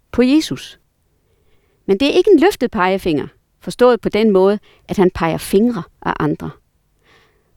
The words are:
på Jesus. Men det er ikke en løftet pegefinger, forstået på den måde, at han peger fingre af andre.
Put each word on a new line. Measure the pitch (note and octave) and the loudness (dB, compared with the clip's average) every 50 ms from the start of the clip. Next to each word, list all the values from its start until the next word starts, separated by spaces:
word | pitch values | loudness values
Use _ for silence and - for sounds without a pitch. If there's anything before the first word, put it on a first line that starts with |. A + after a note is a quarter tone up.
| _ _ | _ _
på | - - | -2 0
Jesus. | B3 B3+ C#4 D#4 D4+ - - - - - - _ _ _ _ _ _ _ _ _ _ _ _ _ _ _ _ _ _ _ _ _ _ | 2 2 2 0 0 -2 -8 -12 -12 -16 -20 _ _ _ _ _ _ _ _ _ _ _ _ _ _ _ _ _ _ _ _ _ _
Men | - G3 G3 | -4 -2 0
det | C#4 D4 | 0 0
er | |
ikke | - F4+ F4+ A4 | 0 2 2 4
en | G4 C#4 | 4 4
løftet | D4 G4 G#4 - C4 A#3 | 4 2 0 0 -4 -4
pegefinger, | - A3 F3+ F#3 F#3+ F#3+ - F#3+ D3+ C3+ - - - _ _ _ _ _ | -2 -2 -2 -2 -2 -2 -2 -2 -4 -4 -4 -8 -12 _ _ _ _ _
forstået | _ F#3 - - B3 B3 A#3+ - | _ -8 -2 2 2 2 2 2
på | - F#3 | -2 -2
den | - G#3 A3+ A3 | -2 0 2 2
måde, | G3 F#3 F#3+ G3 G#3 G3+ - _ _ _ _ - | 4 4 4 2 0 -2 -6 _ _ _ _ -6
at | F#3+ - | 0 2
han | F#3 F#3 | 2 2
peger | - - F3 E3 D#3+ D#3 | 2 0 -4 -4 -4 -6
fingre | - - - G3 A3+ B3 A#3 F3 D#3+ - _ _ | -4 -2 0 0 2 0 -2 -4 -10 -14 _ _
af | - F3 - - | -8 -8 -6 -4
andre. | D#3 D3 D#3+ - - D#3 - _ _ _ _ _ _ _ _ _ _ _ _ _ _ _ _ _ _ _ _ | -4 -4 -4 -6 -8 -14 -16 _ _ _ _ _ _ _ _ _ _ _ _ _ _ _ _ _ _ _ _